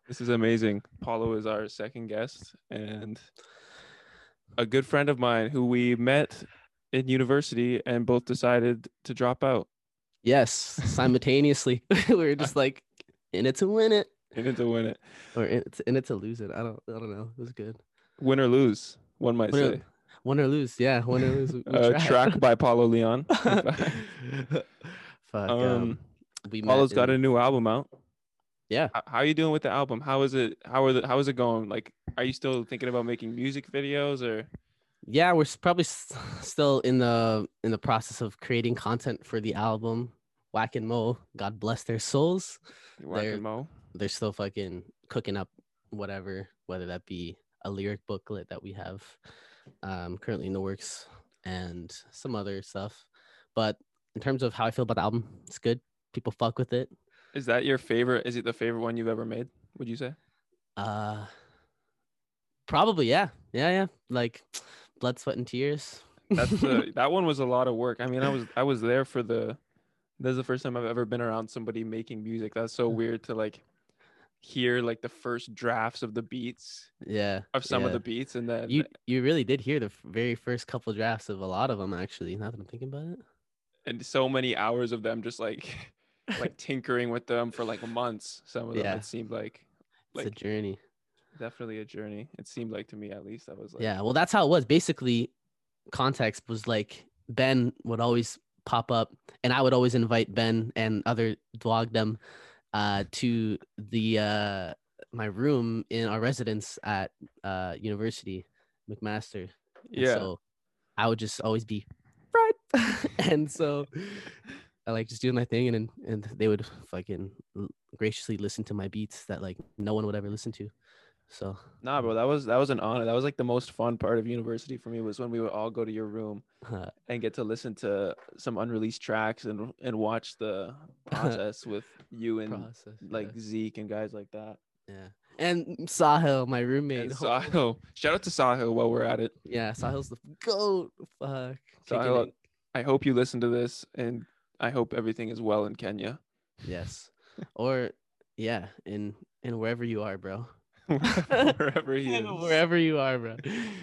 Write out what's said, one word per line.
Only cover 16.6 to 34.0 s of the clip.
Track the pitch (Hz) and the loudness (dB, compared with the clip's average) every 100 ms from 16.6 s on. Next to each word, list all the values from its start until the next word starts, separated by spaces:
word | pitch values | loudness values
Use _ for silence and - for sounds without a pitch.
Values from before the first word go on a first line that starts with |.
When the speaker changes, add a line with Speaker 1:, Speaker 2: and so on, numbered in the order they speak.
| 113 107 - | -8 -10 -12
Speaker 2:
I | 110 | -10
don't | 110 | -10
know. | 101 113 123 | -10 -12 -12
It | |
was | 120 | -14
good. | 123 107 110 _ _ _ _ | -12 -12 -14 _ _ _ _
Speaker 1:
Win | 131 135 | 4 6
or | 123 | 8
lose, | 131 123 104 - - _ _ | 8 6 4 -4 -20 _ _
one | 123 117 | 2 2
might | 107 | 4
Speaker 2:
Win | 143 | 4
or, | 135 - | 4 0
Speaker 1:
say. | - _ _ - 127 | -8 _ _ -10 0
Speaker 2:
win | 143 | 2
or | 135 | 4
lose. | 147 127 - | 2 0 2
Yeah, | 127 123 120 | 4 4 2
win | 127 | 2
or | 131 | 4
lose. | 135 131 | 2 0
We, | 127 - | -4 0
we | 123 | 6
Speaker 1:
Uh, | 120 | 6
Speaker 2:
tried. | 147 | 6
Speaker 1:
track | 165 123 131 - | 6 8 8 6
by | 127 117 | 6 8
Paulo | 127 120 117 | 6 6 6
Leon. | 117 113 123 160 | 6 4 2 2
Speaker 2:
<laughs> | |
Fuck, | - 226 202 - 156 - 110 - - 127 135 127 156 - _ 165 180 - - _ | 2 4 4 4 0 -2 -2 -10 -12 -8 -8 -4 -4 -4 _ -18 -16 -18 -20 _
um, | 107 101 120 | -4 0 2
Speaker 1:
Um, | 127 120 117 - - _ _ - 101 | 2 2 0 -4 -12 _ _ -16 -8
Speaker 2:
we | 110 | -4
Speaker 1:
Paulo's | 110 135 135 | 4 6 8
Speaker 2:
met | 135 | 6
Speaker 1:
got | 127 | 4
Speaker 2:
in | 131 | 6
Speaker 1:
a | |
new | 135 120 | 6 6
album | 127 131 113 | 6 4 2
out. | 123 - - _ _ _ _ _ _ _ | 2 -2 -16 _ _ _ _ _ _ _
Speaker 2:
Yeah. | 117 127 | 0 0
Speaker 1:
H-, | - - | -2 -2
how | 120 | 0
are | 147 | 2
you | |
doing | 156 160 | 4 2
with | 151 | 2
the | 131 | 0
album? | 139 135 117 | 0 -2 -4
How | 143 135 | -2 2
is | 139 | 2
it, | 131 113 - - | 2 0 -2 -2
how | 131 | 4
are | 135 | 4
the, | 127 139 | 4 2
how | 135 | 2
is | 139 | 2
it | 123 | 2
going? | 120 113 104 | 2 2 -2
Like, | 113 - _ - - | -6 -8 _ -10 -4
are | 131 | -4
you | |
still | 127 135 127 110 | -2 -2 -2 -4
thinking | 120 123 | -6 -2
about | 123 117 | -2 -2
making | 117 113 | -4 -6
music | 120 135 135 - | -4 -4 -4 -6
videos | 139 139 143 | -6 -2 -2